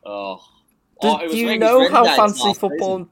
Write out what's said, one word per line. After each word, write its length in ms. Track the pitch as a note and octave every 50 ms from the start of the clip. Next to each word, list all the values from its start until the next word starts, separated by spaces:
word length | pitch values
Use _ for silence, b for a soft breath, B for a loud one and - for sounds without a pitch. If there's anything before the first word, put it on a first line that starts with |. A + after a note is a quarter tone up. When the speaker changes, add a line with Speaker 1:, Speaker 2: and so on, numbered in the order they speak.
| _
Speaker 1:
Oh. 360 | G2+ G2+ G2+ G2+ G2 F#2+ F#2+ _ _ _ _ _ _ _ _ _ _ _ _
Speaker 2:
Do, 80 | - G#3+
Speaker 1:
Oh, 100 | A3+ -
it 40 | F3
was 80 | E3+ D#3+
Speaker 2:
do 60 | A3+
you 100 | A#3 A#3
Speaker 1:
Rangers 200 | A3+ A3 A3 A3
Speaker 2:
know 200 | A#3+ B3+ C4 C4
how 140 | - A#3+ G#3+
Speaker 1:
Renegades 120 | F3 D3+
Speaker 2:
fantasy 320 | - G#3+ G#3 G#3 - A#3+ G#3
Speaker 1:
last 120 | F#3+ -
Speaker 2:
football 380 | - G3 D3 D#3+ F#3+ F#3+ F#3+ F#3 F3+ E3+